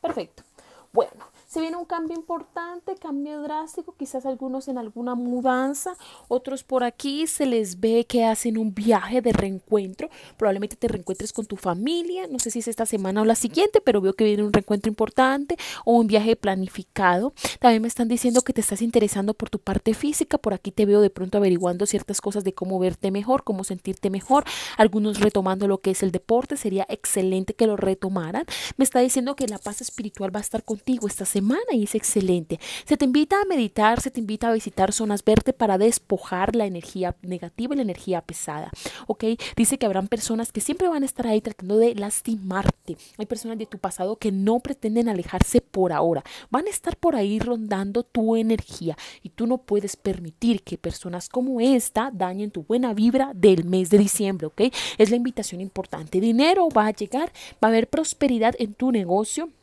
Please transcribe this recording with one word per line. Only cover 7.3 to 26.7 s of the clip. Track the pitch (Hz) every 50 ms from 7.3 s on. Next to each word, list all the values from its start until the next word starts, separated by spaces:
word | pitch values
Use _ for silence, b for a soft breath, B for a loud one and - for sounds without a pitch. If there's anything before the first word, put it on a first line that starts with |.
| - - 294 269
les | 240 226 220 190 180 180
ve | 190 226 226 233 233
que | _ - 247 226
hacen | 226 220 - - 240 220
un | 220 220 220 190
viaje | 208 208 226 226 196 - - 226 254
de | 220 240 214
reencuentro, | - 202 196 190 185 _ _ 214 208 196 185 190 _ - - B B B B B B
probablemente | 220 208 190 196 202 208 -
te | - - 233
reencuentres | 226 202 175 - 185 - 202 220 -
con | - 214 -
tu | 208
familia, | 190 - 190 170 175 208 269 339 339 339 339 359 370 381 359
no | 285 254
sé | - 233
si | - 240
es | 220 -
esta | 226 - 226
semana | 220 - 208 190 190 190 208 214
o |
la | 220 226
siguiente, | - - 240 - - 392 415 - 440
pero | - - 220 208
veo | 185 190 190
que | - 226
viene | 214 208 208 208
un | 208 208
reencuentro | 208 196 - 214 202 202 220
importante | 214 - 220 208 - - 262 262 269 277 285 277 339 B B B B B B
o | - 233
un | 233 233
viaje | 214 208 214 208 226 220
planificado. | - - 202 196 190 190 185 - - 185 _ _ - 196 180 180 180 208 269 - B B B B B
También | - 247 233 220
me | 220 233
están | - - 240 226
diciendo | 240 233 - 247 233 254
que | - - 262
te | -
estás | 214 - 208 190 233
interesando | 233 233 240 208 208 - 208 196 208 214
por | _ - -
tu | - 208
parte | _ - 196 196 - - 220
física, | - - 294 302 - 330 - - -
por | - 220 196
aquí | 185 _ 202
te | 190 - 214
veo | 202 202 208
de | 208 196
pronto | 196 - 185 180 - 208
averiguando | 202 190 180 175 185 180 175 180 202 202
ciertas | - 202 - - 202 -
cosas | - 202 202 208 190
de | 190 190
cómo | - 185 185 190 185
verte | 185 185 180 - - 196
mejor, | 190 202 202 220 254 269 -
cómo | - 214 185 190
sentirte | - 190 180 _ - 190 - - 202
mejor, | 190 196 - - 262 294 285 B B B B B B B
algunos | 220 214 180 214 208 214 208 196
retomando | 202 208 - 208 190 190 190 190 202 196
lo | 196 190
que | _ 196
es | 190 - -
el | 190
deporte, | 175 185 - _ 226 240 262 - 294 277
sería | - 220